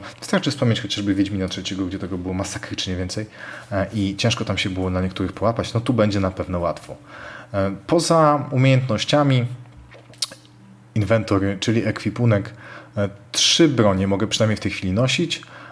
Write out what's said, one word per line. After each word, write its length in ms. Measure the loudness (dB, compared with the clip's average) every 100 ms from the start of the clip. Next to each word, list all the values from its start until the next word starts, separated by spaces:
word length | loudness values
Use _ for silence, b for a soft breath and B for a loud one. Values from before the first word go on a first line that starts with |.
| B B
Wystarczy 320 | -2 -2 0
wspomnieć 300 | 0 0 0
chociażby 340 | -2 -4 -2 0
Wiedźmina 320 | 0 0 -4
trzeciego, 380 | -6 -6 -6 -6
gdzie 140 | -6
tego 180 | -6 -6
było 160 | -4
masakrycznie 640 | -4 -4 -8 -8 -6 -4 -4
więcej, 300 | -4 -6 -8 B B B B
e, 160 | -2 -2
i 220 | 0 -2 0
ciężko 300 | 0 0 -2
tam 120 | -2
się 120 | -2
było 200 | -2 -2
na 120 | 0
niektórych 320 | -2 -2 -6
połapać. 400 | -2 -2 0 -2
No 80 | -2
tu 120 | -2
będzie 260 | 0 2 2
na 120 | -2
pewno 280 | -2 -4 -2
łatwo. 360 | -2 -4 -10 -18 -18 B B B B
E, 220 | -2 -2 -2 0
poza 580 | 2 4 6 6 4 0
umiejętnościami, 920 | 2 4 4 2 -2 2 2 4 4 0 -6 -16 -20 -20 -20 -16 -8 -8 -10 -20 -20 -20 -20 -6 -2
inwentory, 600 | 2 2 4 2 2 -2
czyli 260 | 0 0 0
ekwipunek, 680 | -2 -4 0 2 2 0 -12 B B B -4
e, 120 | -4 -4 -8
trzy 360 | 0 2 6 6
bronie 400 | 6 4 4 2
mogę 200 | 2 0
przynajmniej 300 | 0 0 0
w 20 |
tej 120 | -2
chwili 220 | -4 -2
nosić. 480 | 0 0 0 -2 -4 B B B